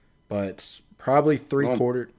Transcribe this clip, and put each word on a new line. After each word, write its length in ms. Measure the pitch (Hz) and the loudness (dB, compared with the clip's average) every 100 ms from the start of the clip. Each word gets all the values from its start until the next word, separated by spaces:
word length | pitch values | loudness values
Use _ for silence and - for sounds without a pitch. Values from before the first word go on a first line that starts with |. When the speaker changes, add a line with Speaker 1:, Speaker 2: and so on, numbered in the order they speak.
| _ _ - | _ _ -8
Speaker 1:
But 540 | 104 98 90 - - _ _ | -6 -4 -8 -14 -16 _ _
probably 400 | - 139 147 147 | 2 2 4 0
three 280 | - 139 139 | 0 -2 0
Speaker 2:
Lord. 100 | 123 | 0
Speaker 1:
quarter, 320 | 123 123 117 | 0 -2 -6